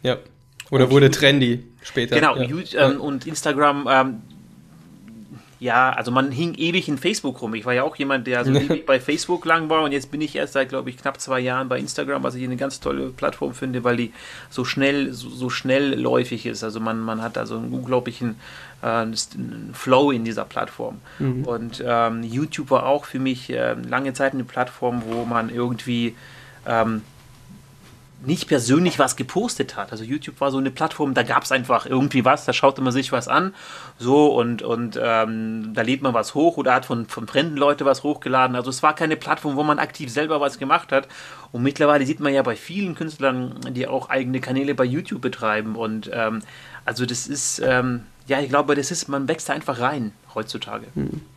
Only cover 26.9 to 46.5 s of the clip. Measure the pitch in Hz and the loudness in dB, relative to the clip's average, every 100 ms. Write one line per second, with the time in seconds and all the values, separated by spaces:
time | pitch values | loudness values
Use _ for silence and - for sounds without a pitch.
26.9 | 110 - - - - - - - - - | 0 -8 -20 -20 -20 -20 -20 -20 -20 -20
27.9 | - - - 131 170 - 143 117 147 180 | -20 -20 -10 -4 -2 2 0 4 4 4
28.9 | 147 135 - - 175 233 - - - 117 | 4 0 0 -2 -2 -2 -4 -6 -6 -8
29.9 | 110 110 147 - 135 139 135 135 127 156 | -10 -6 -8 -8 -2 0 0 -2 -2 -4
30.9 | - 143 131 113 123 - 131 123 117 - | 0 0 2 2 0 2 -2 2 0 2
31.9 | 127 139 131 120 147 - 123 139 139 131 | 2 4 4 6 4 2 4 4 4 0
32.9 | 123 131 127 113 135 190 - - - - | 0 0 -4 2 2 2 -6 -18 -18 -18
33.9 | - 117 143 151 120 117 113 113 117 120 | -6 4 6 6 6 2 -2 -2 -4 -4
34.9 | 117 120 113 110 110 110 113 110 110 117 | -2 2 2 2 -2 -6 -6 -6 -2 0
35.9 | 135 139 117 107 147 165 165 131 127 - | 0 2 0 0 2 2 4 2 2 0
36.9 | 117 110 - 110 135 160 143 143 143 139 | -6 -6 -8 -2 0 0 2 2 4 2
37.9 | 131 147 143 135 131 127 123 123 127 156 | 2 0 -4 0 2 2 0 -4 2 2
38.9 | 151 160 156 - 156 151 139 151 147 151 | 2 -2 -2 -2 -2 -2 0 2 2 0
39.9 | - 139 117 156 156 143 - 135 165 - | -4 -6 -2 0 0 0 -2 0 0 2
40.9 | 139 - - - - - 120 127 139 147 | 0 0 -18 -18 -18 -10 0 0 4 4
41.9 | 147 135 151 147 135 127 110 - 185 190 | 6 2 0 2 2 2 -2 -8 -6 -6
42.9 | 160 160 147 131 127 127 131 127 123 123 | -4 -8 -2 -2 -2 -6 -8 -8 -6 -2
43.9 | 131 - 135 123 131 131 131 139 131 127 | -4 -2 -2 0 -2 -2 -2 0 0 0
44.9 | 139 - 139 127 - 110 107 110 110 113 | 0 -4 -6 -6 -2 -2 0 -2 -4 -4
45.9 | 110 107 120 110 110 - | -4 -6 -2 -2 -2 -8